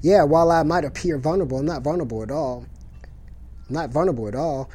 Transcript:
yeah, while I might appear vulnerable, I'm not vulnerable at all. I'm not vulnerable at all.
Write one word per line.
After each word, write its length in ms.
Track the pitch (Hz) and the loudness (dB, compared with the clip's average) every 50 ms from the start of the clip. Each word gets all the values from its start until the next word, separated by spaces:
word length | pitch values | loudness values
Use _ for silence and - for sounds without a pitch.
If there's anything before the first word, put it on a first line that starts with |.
yeah, 220 | - 170 202 190 151 | 4 6 6 6 6
while 260 | 143 160 165 170 165 | 6 6 6 6 6
I 140 | 165 165 147 | 4 4 4
might 220 | 151 170 180 147 | 2 2 0 0
appear 320 | 131 - - - 175 156 | -2 -6 -4 -2 -2 -2
vulnerable, 400 | 135 127 156 175 202 170 127 131 | 0 0 0 0 0 0 0 -2
I'm 80 | 131 143 | -2 -2
not 180 | 165 170 131 123 | -2 -4 -2 -2
vulnerable 400 | 147 170 180 151 117 117 110 110 | -2 -2 -2 -2 -4 -4 -6 -6
at 80 | 110 | -4
all. 340 | 139 156 151 127 123 120 117 - - - - - - - - - - - - - - - - - - - - | -4 -4 -4 -4 -4 -8 -12 -16 -16 -18 -18 -18 -18 -18 -18 -18 -18 -20 -18 -18 -18 -18 -18 -18 -18 -18 -10
I'm 80 | - 131 | -6 -6
not 140 | 160 160 120 | -4 -4 -2
vulnerable 400 | 123 151 180 190 139 113 110 104 | 0 2 2 2 0 0 -4 -4
at 60 | 104 | -4
all. 340 | 131 160 165 139 131 135 - | -4 -2 -2 -2 -4 -6 -10